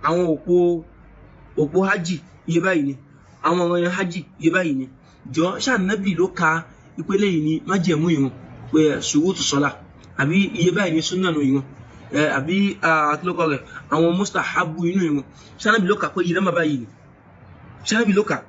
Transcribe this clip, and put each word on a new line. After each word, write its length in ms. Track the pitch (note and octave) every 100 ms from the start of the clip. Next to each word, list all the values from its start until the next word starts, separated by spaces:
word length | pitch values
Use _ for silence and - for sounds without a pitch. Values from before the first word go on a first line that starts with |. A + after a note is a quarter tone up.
Àwọn 240 | E3 E3+ F3
òpó, 280 | D3 - F3 F3 E3+ D#3+ - - - - - -
òpó 240 | - D3 E3+
hajj, 260 | F#3+ G3+ E3 F3 - -
iye 160 | - E3
báyìí 220 | F#3 F3
ni. 120 | C#3 C3+ - - - -
Àwọn 200 | D#3+ F3
ọ̀ranyàn 300 | F3 F3 F3
hajj, 240 | F#3 F#3 E3+ C#3+ -
iye 140 | D#3
báyìí 240 | F#3 E3+
ni. 120 | C3+ B2+ - - -
Jọ̀ọ́, 340 | - B2+ F3 G3+
ṣé 120 | C4+
Ànábì 380 | A#3+ F#3 G#3 G3
ló 120 | E3 F3+
ka 360 | - E3 D#3+ - - - -
ìpele 300 | D#3+ G3 G#3
yìí 140 | E3
ni 100 | D3+ D#3+ -
májẹ̀mú 400 | F#3+ F3+ D#3 E3+
ìrun? 220 | D#3 C3+ - - - -
Pé, 140 | D#3
ẹ, 180 | D#3 C3+
ṣurutu 420 | - D3 E3+ F#3
sọ́lá, 280 | - C#3+ D3 - - - - -
àbí 200 | C#3+ F3+ G3
iye 160 | - F3
báyìí 220 | F3+ F#3+
ni 60 | D#3+
súnà 280 | D#3+ F#3 F#3
nù 100 | D#3
ìrun? 220 | C#3 C#3 C3+ - - - -
Ẹ, 160 | C#3+ D3+
àbí, 280 | C#3 C#3+ F#3+ G3+ -
à, 380 | E3 D#3+ D3+ D3
kí 100 | F3
ló 60 |
kọ 100 | E3 E3
rẹ̀? 140 | C3+ - - -
Àwọn 300 | D3+ E3 F3+
mustahabu 680 | G3 F3 - - F3 D#3+ E3+
inú 160 | F#3+
ìrun. 180 | E3+ C#3+ C3 - - -
Ṣé 120 | G#3
Ànábì 180 | - F3+
ló 80 | G#3
kà 120 | D3+
pé 120 | -
iye 120 | F3
nọ́mbà 180 | E3+ F#3+
báyìí 220 | E3+ D#3 C#3
ni? 80 | A2 - - - - - - - - -
Ṣé 100 | - G#3+
Ànábì 160 | A3+
ló 100 | G3
kà? 140 | - C3